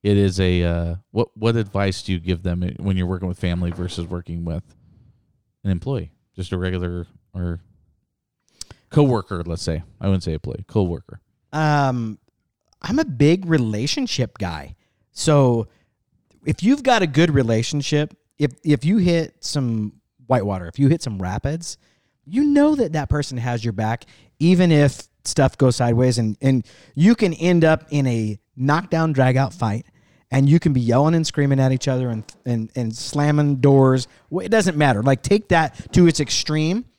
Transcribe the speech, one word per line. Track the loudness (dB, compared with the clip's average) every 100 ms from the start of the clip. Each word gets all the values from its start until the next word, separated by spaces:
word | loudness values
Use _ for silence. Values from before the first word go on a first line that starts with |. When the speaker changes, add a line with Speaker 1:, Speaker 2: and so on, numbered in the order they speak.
Speaker 1:
It | 2 2
is | 2 2
a, | 0 2
uh, | 0 -2 -4 -8 _
what, | -6 -6 -2
what | -2 0
advice | -2 -2 -2 -4
do | -6
you | -6
give | -4 -4
them | -4 -4 -6 -6
when | -4 -2
you're | -2
working | -4 -6
with | -6
family | -4 -2 -4
versus | -4 -8 -8 -8
working | -10 -8 -10 -6
with | -8 -10 _ _ _ _ _ _ _ _ _
an | -4
employee, | -4 -4 -6 -8 _ _
just | -12 -8
a | -4
regular | -4 -4 -6 -8 -10 _ _
or | -8 -6 -8 _ _ _ _ _ _ _ _ _ _ -20 -20 _
coworker, | 2 2 2 -4 -8
let's | -6 -6
say. | -4 -6 -8 _
I | -2
wouldn't | -2
say | -2
employee, | -6 -8 -12 -4
coworker. | -2 -2 -4 -12 -20 _ _ _
Speaker 2:
Um, | -2 0 2 0 -2 -6 -10 _ _ _ _ _ _
I'm | -4 -2
a |
big | -2 2 2 2 2
relationship | 0 0 -4 -4 -4 -6 -4 -6 -6
guy. | -8 -8 -14 -20 _ _ _
So | -4 2 4 4 2 -4 _ _ _ _ _ _ _
if | -6 -2
you've | 0 2
got | 2 2
a | 2
good | 2 4
relationship, | 4 2 0 0 -4 -2 -2 -2 _ _ _
if, | -4 -2
if | 0 0
you | 2 2
hit | 2 0 -2 _
some | -6 -4 -2 -2 -6 _ _ _ _
whitewater, | -2 0 -6 -8
if | 0
you | 2
hit | 2
some | -2 -6
rapids, | -6 -4 -6 -8 -10 -16 _ _ _ _
you | -6 -2
know | 2 4 4
that | 2 -2
that | -2 -2
person | -2 -2 -4
has | -4 -2
your | -4
back, | -4 -4 -4 -8 _ _ _
even | 2 4 4
if | 4 4 0 -20 _
stuff | -6 0 0 2
goes | 2 2
sideways, | 0 2 2 2
and, | -2 -2
and | 0 0 -2 -18 _
you | 2 2
can | 4 0
end | 0 2 4
up | 4 2 0
in | -2 0
a | -2 -4 -6 _ -4
knockdown, | 0 0 0 -2 0
drag-out | 2 2 2 0
fight, | -2 -4 -4 -8 _ _ _ _
and | 0 4
you | 4
can | 4
be | 0
yelling | 2 2 2
and | 0 -2
screaming | -2 0 2
at | 2
each | 0 -2
other | -2 -4
and, | -6 -10 _ -4
and, | -4 -4
and | -6 -6 -6
slamming | -6 -2 0 2 0 2
doors. | 4 6 6 2 -2 _ _
Well, | -8
it | 0
doesn't | 2 2 2
matter. | 2 2
Like, | 2 0
take | 2 0 2
that | 0 0 -6 -2
to | 4 4
its | 4
extreme. | -2 -4 -2 -2 -2 -2 -6